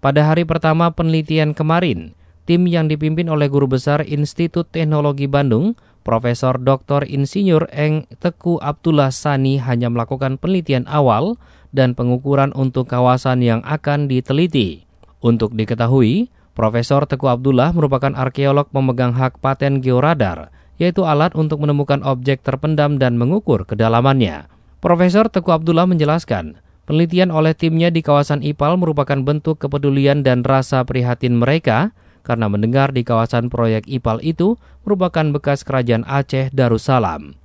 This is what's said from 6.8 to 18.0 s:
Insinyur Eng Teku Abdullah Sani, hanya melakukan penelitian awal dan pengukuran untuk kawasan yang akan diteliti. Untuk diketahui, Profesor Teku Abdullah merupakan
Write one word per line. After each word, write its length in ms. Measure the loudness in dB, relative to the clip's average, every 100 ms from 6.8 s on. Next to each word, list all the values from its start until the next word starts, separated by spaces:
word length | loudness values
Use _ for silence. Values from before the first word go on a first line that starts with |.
| 0 -4 -2
Insinyur 640 | -4 -4 -2 2 2 0
Eng 400 | -2 -2 -2 -6 -6
Teku 400 | -6 -4 -4 -2
Abdullah 560 | -4 -4 0 2 2
Sani, 480 | 0 -2 0 0 0
hanya 320 | -2 -2 0
melakukan 480 | -2 -4 -4 -4 -4
penelitian 480 | -2 -2 0 -2 0
awal 480 | 0 2 2 0 -6 -12 _ _
dan 240 | 0 0
pengukuran 560 | 2 0 0 0 0 0 0
untuk 320 | -2 -2 -4
kawasan 560 | 0 2 2 0 0 2
yang 160 | 0
akan 480 | -2 -6 -2 -2 0
diteliti. 800 | -2 0 0 2 0 -2 -4 _ _ -20 _
Untuk 320 | 0 2 0
diketahui, 800 | -2 -4 -2 2 4 4 2 -2 _ _ -2
Profesor 480 | 0 0 0 0 0
Teku 240 | -2 0
Abdullah 460 | 0 2 2 2 2
merupakan 380 | 0 0